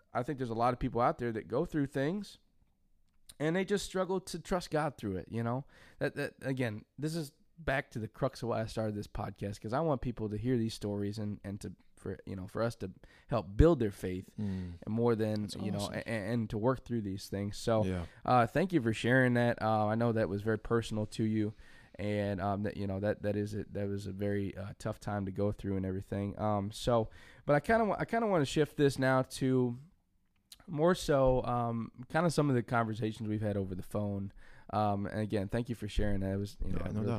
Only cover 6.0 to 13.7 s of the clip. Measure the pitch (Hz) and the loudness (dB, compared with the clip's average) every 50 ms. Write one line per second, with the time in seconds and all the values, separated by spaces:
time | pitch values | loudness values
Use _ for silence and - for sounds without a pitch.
6 | 139 147 - 143 139 - - - - 131 135 127 127 113 104 110 - _ _ - | -2 -2 -2 -4 -6 -6 -6 -6 -6 -4 -2 0 -2 -2 -2 -6 -10 _ _ -6
7 | 143 156 160 170 151 135 - _ _ _ _ 170 156 143 135 143 - - - 117 | -6 -4 -4 -4 -6 -6 -10 _ _ _ _ -6 -4 -2 -2 -2 -2 -4 -6 -6
8 | 107 - - - 139 127 - - 123 113 110 110 113 110 - 117 110 107 104 104 | -6 -6 -4 -2 -2 -2 -2 -4 -4 -2 -2 -2 -2 -2 -4 -4 -2 -2 -4 -4
9 | 104 - - 110 104 104 101 - 104 101 107 - - 107 120 143 165 160 139 - | -8 -8 -8 -8 -8 -8 -8 -8 -8 -8 -8 -8 -6 -4 -2 0 2 2 0 0
10 | - 127 110 - 110 104 107 104 117 127 131 117 113 113 - - - 104 101 101 | -2 -4 -4 -4 -4 -4 -4 -2 0 2 2 2 2 0 -2 -4 -4 -4 -2 -2
11 | 104 101 104 110 107 104 104 - - 101 98 92 - 92 - - _ - _ - | -2 -4 -4 -4 -6 -6 -6 -8 -8 -10 -8 -8 -8 -10 -12 -14 _ -20 _ -10
12 | - 98 95 - - - 98 95 92 107 - 107 113 120 - - 101 92 - - | -8 -8 -8 -8 -8 -10 -8 -8 -8 -6 -2 0 0 0 -2 -4 -8 -10 -10 -14
13 | - - - - _ - 123 110 - 98 98 113 151 170 | -20 -20 -20 -20 _ -2 -2 -2 -2 2 6 8 10 10